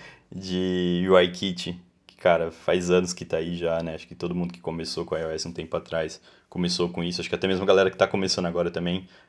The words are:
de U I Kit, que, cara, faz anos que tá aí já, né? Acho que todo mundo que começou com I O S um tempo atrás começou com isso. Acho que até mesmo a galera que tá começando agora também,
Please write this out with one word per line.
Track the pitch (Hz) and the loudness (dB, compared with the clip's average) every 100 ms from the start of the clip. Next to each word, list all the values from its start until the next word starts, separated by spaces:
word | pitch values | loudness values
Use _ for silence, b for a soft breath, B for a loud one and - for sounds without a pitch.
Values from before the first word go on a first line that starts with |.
| B B _ | B B _
de | 92 95 92 92 90 90 87 92 | -12 -4 -2 0 0 2 2 6
U | 92 | 6
I | 90 | 6
Kit, | 87 98 87 - 87 - _ - | 2 -4 -4 -6 -10 -14 _ -20
que, | - | 0
cara, | 90 85 82 | 4 4 2
faz | - - 90 87 | -4 -2 0 4
anos | 90 90 | 2 2
que | 87 87 | -4 -6
tá | 82 | -4
aí | 82 | -4
já, | 87 85 82 | -4 -2 -2
né? | 82 | -4
Acho | 80 - | -8 -14
que | |
todo | 90 87 | -8 -6
mundo | 87 87 | -4 -4
que | 87 | -6
começou | - 82 80 - | -8 -8 -6 -6
com | 85 | -4
I | 80 | -4
O | 80 | -4
S | 78 85 | -6 -6
um | |
tempo | 85 80 85 | -8 -6 -8
atrás | - 82 80 - b b _ | -4 -4 -4 -8 b b _
começou | 87 87 90 87 | -4 -2 0 -2
com | 87 | -2
isso. | 87 87 | -6 -6
Acho | 87 | -4
que | |
até | 85 95 | -2 0
mesmo | 92 | 2
a | 95 | 6
galera | 95 95 | 6 6
que | - | 4
tá | 95 | 2
começando | 101 95 - 87 | 2 0 0 0
agora | 87 87 | 0 -2
também, | 87 87 92 92 b | -2 -2 -2 -6 b